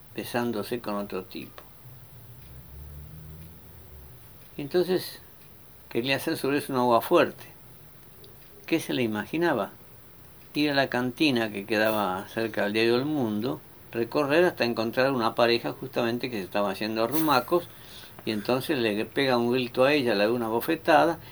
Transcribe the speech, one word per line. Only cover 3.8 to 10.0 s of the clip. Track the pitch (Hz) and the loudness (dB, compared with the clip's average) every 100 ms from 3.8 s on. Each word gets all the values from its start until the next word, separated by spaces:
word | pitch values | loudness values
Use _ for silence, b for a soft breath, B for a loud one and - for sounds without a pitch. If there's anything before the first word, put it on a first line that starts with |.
| - - - - - - - - | -20 -20 -20 -20 -20 -20 -16 -10
Y | |
entonces | 143 180 175 180 - - - - - - - - - | -2 0 2 0 -2 -10 -18 -20 -20 -20 -20 -20 -6
quería | 120 131 135 | -2 0 0
hacer | - 151 | 0 -2
sobre | 135 143 | 0 0
eso | - | 0
un | 131 | 2
agua | 123 117 | 4 4
fuerte. | - 170 117 - - - - - - - - - - - - - - | 6 4 4 0 -18 -20 -20 -20 -20 -20 -20 -20 -20 -20 -20 -20 -2
¿Qué | 165 | -2
se | - | 0
le | 143 | -2
imaginaba? | 113 107 104 156 170 127 95 - - - | 0 -2 -4 -2 0 0 -2 -8 -20 -20